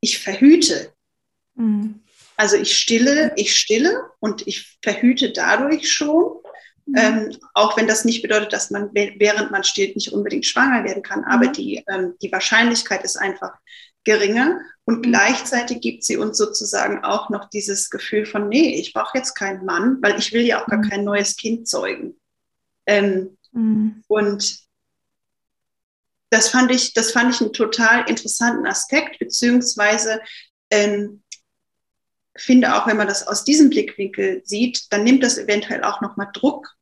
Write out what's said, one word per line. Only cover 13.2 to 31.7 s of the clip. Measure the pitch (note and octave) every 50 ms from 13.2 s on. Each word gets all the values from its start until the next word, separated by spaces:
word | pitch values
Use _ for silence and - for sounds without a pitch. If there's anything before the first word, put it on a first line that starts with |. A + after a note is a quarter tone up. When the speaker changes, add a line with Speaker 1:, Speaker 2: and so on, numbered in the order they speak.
| G3+ F#3+ F#3 - F#3+ F#3 - _ _ _ - - - _ _ _ _
Speaker 1:
geringer | - G#3+ G#3 G3+ G3 G#3+ A#3 C4 D4+ F#4 - - - - _ _
und | - A3+ A#3 -
Speaker 2:
Mhm. | A#3+
Speaker 1:
gleichzeitig | A#3 G3 G3 A3 C4 - - - - A#3+ A#3+ - B3 -
gibt | - A3+ - - -
sie | - A3 -
uns | G#3+ G#3+ G#3+ -
sozusagen | G#3+ - - - G#3+ G#3 - G3+ G#3 G#3 G#3 - -
auch | G3+ G3+ A3 - -
noch | G#3+ G3+ - _
dieses | - G#3 G3+ G3+ G3 G3 - -
Gefühl | - G#3 - - - G#3 G#3+
von, | G#3+ - G#3 G#3 G3+
„Nee, | G#3+ C#4 E4 C4 B3+ -
ich | - - -
brauche | - - - - C4
jetzt | B3+ - -
keinen | - G3+ G3 F#3+ F#3+ F#3
Mann, | F#3+ E3+ F3 G3 B3 C4 C4
weil | - G3+ G3+ G3+
ich | - - G#3+
will | A#3
ja | A#3+ A#3+ - - -
auch | -
gar | G#3 A3
Speaker 2:
Mhm. | G#3+ G#3
Speaker 1:
kein | G3+ G3 G3+
neues | G3+ G3+ G3+ G3+ - -
Kind | - - A3+ A#3 A#3 - -
zeugen.“ | - - F#2 G2 G2+ - - - - _ _ _ _ _ _ _ _ _ _ _ _ _ _ -
Ähm, | G#3 G3+ G3+ G3+ F#3+ F#3 F#3 F#3+ _ _ _ _
Speaker 2:
Mhm. | _ A#3+ A3+ A3 G#3+ G#3+ G#3+ A3 G#3+ - _ _
Speaker 1:
und | G#3 G#3+ G#3 G3+ G3+ G3+ - - - - _ _ _ _ _ _ _ _ _ _ _ _ _ _ _ _ _ _ _ _ _ _ _ _ _ _ _ _ _ _ _ _ _ _
das | A3+ A3 A3 A3+
fand | - B3 B3+ B3
ich, | B3+ B3 - - -
das | A3+ A3 -
fand | - B3 A#3 B3 B3
ich | -
einen | B3 G#3+ -
total | - A3+ A3 - - A#3 A3 A3+ A#3+ A#3 -
interessanten | A#3 A3+ - - - - A#3 A#3+ A#3 - -
Aspekt, | - G3 - - - C4+ D4+ D#4 - - -
beziehungsweise, | - - - - A#3 A#3+ A#3+ B3 A#3+ - - G#3+ G#3 G#3 A3 A3 A3 A3 A3 A3 A3 - - - - _ _ _ _ _
ähm, | G#3+ G#3 G3+ G#3 G#3 G3+ G#3 G#3 G#3 G#3 _ _ - - _ _ _ _ _ _